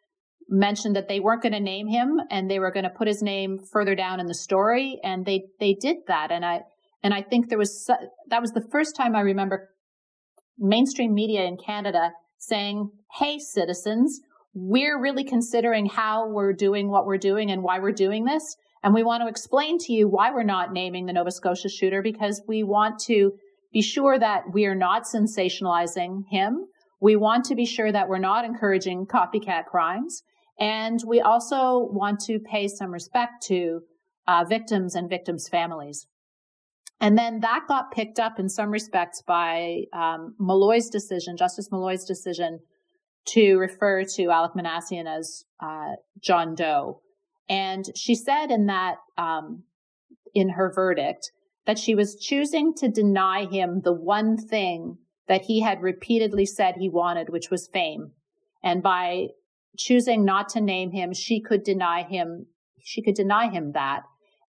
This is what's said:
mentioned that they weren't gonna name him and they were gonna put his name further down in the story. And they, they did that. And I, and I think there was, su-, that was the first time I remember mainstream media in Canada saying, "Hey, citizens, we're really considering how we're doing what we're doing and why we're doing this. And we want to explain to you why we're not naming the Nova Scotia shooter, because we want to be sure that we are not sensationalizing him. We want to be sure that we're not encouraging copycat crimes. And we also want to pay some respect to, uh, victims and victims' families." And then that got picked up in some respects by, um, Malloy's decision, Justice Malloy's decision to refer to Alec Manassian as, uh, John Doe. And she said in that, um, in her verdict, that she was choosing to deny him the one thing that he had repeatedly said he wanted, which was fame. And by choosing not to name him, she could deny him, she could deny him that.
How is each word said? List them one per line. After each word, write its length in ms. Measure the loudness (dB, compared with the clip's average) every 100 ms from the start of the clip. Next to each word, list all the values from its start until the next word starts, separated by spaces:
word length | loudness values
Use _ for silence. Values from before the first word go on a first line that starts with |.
| _ _ _ _ 0
mentioned 460 | 2 2 0 -2 -2
that 120 | -2
they 120 | 0
weren't 240 | 2 2
gonna 160 | 0 -2
name 280 | -4 -6 -2
him 320 | 0 0 0 -2
and 200 | -4 -2
they 100 | 0
were 120 | -2
gonna 180 | -2 -4
put 180 | -2 -2
his 140 | 0
name 380 | -2 -2 -4 -6 -4
further 240 | -2 0 0
down 240 | -2 -4
in 60 | -6
the 80 |
story. 680 | -8 0 2 4 2 0 -6
And 220 | -6 -4 -2
they, 200 | -2 -4 -2
they 140 | 0
did 240 | 2 0 -2 -2
that. 240 | -2 0
And 120 | -2
I, 180 | -2 -4 -6 _ _ _
and 100 | -2
I 80 | -2
think 280 | 0 0 2
there 80 | 0
was, 280 | 0 -2 0
su-, 80 | 0 -2 -16 -4
that 120 | -2
was 100 | 0
the 160 | -4 -2
first 240 | 0 0 0
time 200 | 0 2
I 60 |
remember 480 | 2 2 -2 -4 -8 _ _ _ _ _ _ _ _ -2
mainstream 560 | 4 4 4 2 0
media 320 | 2 2 0 -2
in 120 | -4
Canada 540 | -8 -6 0 0 0 -4 _ _
saying, 540 | -4 -4 -2 -4 -6 -10 _
"Hey, 260 | -4 -4 -4
citizens, 800 | -6 -2 -2 -2 -2 0 0 -2 _ _ _
we're 460 | -10 0 2 2 0
really 240 | -2 -2
considering 640 | -2 -2 0 0 2 2 0
how 400 | -2 -2 -2 -2
we're 260 | 0 0
doing 360 | 2 0 0 0
what 160 | 0 2
we're 120 | 0
doing 320 | 0 0 0
and 140 | -2
why 160 | -2 0
we're 120 | 0
doing 340 | 0 0 0 0
this. 320 | -2 -4 -14 _ _
And 100 | 2
we 100 | 4
want 180 | 4 0
to 60 | -2
explain 500 | -6 -2 0 2 -2
to 140 | 0
you 140 | 2 2
why 240 | 4 2
we're 120 | 2
not 300 | 0 -2 -2
naming 320 | -4 -6 -6 -4
the 80 |
Nova 180 | 0 -2
Scotia 380 | -2 -2 -2 -4
shooter, 320 | -2 0 2
because 400 | -2 -2 -4 -4 -4
we 160 | -2
want 360 | 2 2 2 0 0
to 280 | 4 4 2 _ _ _
be 100 | 0
sure 380 | 0 2 4 4
that 240 | 4 0 0
we 120 | 0 2
are 100 | 2
not 280 | 2 2
sensationalizing 1200 | 0 0 0 0 -2 -2 0 0 0 -2 -6 -6 -4
him. 360 | 0 0 -2 -6 _ _ 2
We 160 | 6 6
want 300 | 6 4 2
to 100 | 0
be 100 | -2
sure 260 | 0 0
that 180 | 2 0
we're 80 | 0
not 260 | 2 0 0
encouraging 600 | -2 2 2 0 -6 0
copycat 580 | 2 2 0 -2 -4 -2
crimes. 580 | 0 0 0 -6 -10 -18 _ _ -4
And 400 | -2 0 -2 -2 2
we 140 | 4
also 640 | 6 4 2 2 4 2 0
want 280 | -2 -2 -2
to 180 | -2 -6
pay 280 | -4 -4 -4
some 240 | -6 -10
respect 520 | -10 -2 -2 -2 -6 -2
to, 340 | 0 0 -4 -10 _ _ _ 2
uh, 180 | 2 2
victims 460 | -2 0 -2 -2
and 160 | -4 -4
victims' 400 | -6 -4 -6 -2
families." 560 | -2 -2 -6 -12 -16 -18 _ _ _ _ _ _ _ -20 0
And 140 | 4 4
then 220 | 4 0
that 260 | 0 0 0
got 240 | -2 -2
picked 280 | -6 -4 -2
up 200 | -4 -2
in 80 | -4
some 220 | -2 -2
respects 540 | -4 -2 -2 -2 -4 -2
by, 600 | 0 0 -2 -4 -6 -6
um, 440 | -4 -4 -4 -8 -4
Malloy's 480 | 2 4 6 4 0
decision, 480 | -6 -6 -8 -6 -2
Justice 340 | -2 -2 -8
Malloy's 340 | -4 -4 -4 -6
decision 540 | -8 -8 -6 -6 -6 _ _ _ _ _ _ 0
to 280 | 6 6 6
refer 460 | 2 0 0 0 -2
to 240 | -2 2
Alec 220 | 2 2
Manassian 540 | -2 -6 -6 -8 -8 -8
as, 360 | -8 -8 -14 -20 -14
uh, 340 | -12 -10 -10 -12 _ -6
John 340 | 2 2 2
Doe. 480 | -2 0 0 -2 -8 _ _ _ _ -4
And 360 | -2 -2 -6 -8 -4
she 160 | 0
said 380 | 0 2 0 2
in 160 | 2 2
that, 300 | 2 -2 -4 _ -6
um, 460 | -4 -4 -6 -14 -18 _ _ _ _ _ -4 0
in 140 | 0
her 220 | 0 -2
verdict, 600 | 0 0 0 -2 -4 -12 _ _ _ -4
that 140 | -2
she 160 | 0 2
was 200 | 0 -4
choosing 560 | -4 -2 0 0 0 0
to 120 | 0
deny 580 | 2 2 4 2 0 -2
him 360 | -2 -2 0
the 100 | 0
one 440 | 0 0 2 2 0
thing 600 | -2 -2 -2 -4 -8 -14 _ _ 0
that 140 | 0 2
he 160 | 0
had 200 | 2 0
repeatedly 640 | -2 -2 0 2 2 2 0
said 300 | 2 0 0
he 120 | -2
wanted, 420 | 0 0 -2 -4
which 200 | -6 -4
was 180 | -6 -4
fame. 440 | -4 -4 -6 -14 _ _ _ _ _
And 200 | -2 0
by 460 | 2 0 0 -4 -6 -10 _ _ _ -6
choosing 480 | 2 4 4 4
not 260 | 4 2 0
to 120 | -2
name 300 | -2 -2 -4
him, 220 | -4 -4
she 280 | -4 -2 -2
could 220 | 0 0
deny 400 | 2 0 0 -2
him, 420 | -2 -4 -4 -8 -16 _ _ _
she 220 | -12 -4
could 140 | 0 2
deny 340 | 2 2 2
him 220 | -2 -4
that. 320 | -2 -2 -4 -8 _ _ _